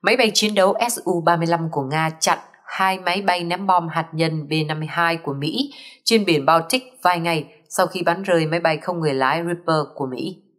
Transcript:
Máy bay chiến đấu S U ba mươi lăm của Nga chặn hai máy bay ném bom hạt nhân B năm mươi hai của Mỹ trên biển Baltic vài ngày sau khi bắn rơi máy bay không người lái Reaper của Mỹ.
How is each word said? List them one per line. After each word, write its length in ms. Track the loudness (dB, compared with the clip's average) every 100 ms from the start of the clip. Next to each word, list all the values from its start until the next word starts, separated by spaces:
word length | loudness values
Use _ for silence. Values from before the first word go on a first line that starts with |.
Máy 140 | 2 4
bay 140 | 4
chiến 200 | 2 0
đấu 220 | 4 2 2 -2
S 80 | -2
U 160 | -2 0
ba 160 | 2 2
mươi 100 | 2
lăm 220 | 0 0
của 120 | -4
Nga 280 | -2 0 -2 -2
chặn 180 | -2 -2 -4 _ -14
hai 320 | -2 -2 0
máy 240 | -2 0
bay 220 | 0 0
ném 220 | -2 -2 2
bom 220 | 2 2
hạt 200 | -4 -4
nhân 360 | -2 0 -2 -2
B 40 | -2 -2
năm 100 | -4
mươi 100 | -4
hai 260 | 0 0 0
của 160 | -4
Mỹ 400 | -4 -4 -4 -6 -10 -20 -8
trên 200 | 0 2
biển 220 | 4 2 4
Baltic 360 | 2 2 -4 -4 -2
vài 180 | 0 0
ngày 240 | 0 -2 -4 -18 _
sau 180 | -2 -2
khi 160 | 0
bắn 200 | -2 -2
rơi 240 | 0 0 2
máy 140 | 0
bay 160 | 0 -2
không 240 | -4 -2
người 140 | -2
lái 280 | 2 0 0
Reaper 420 | -2 -4 0 0 0
của 120 | -6 -6
Mỹ. 360 | -6 -8 -10 _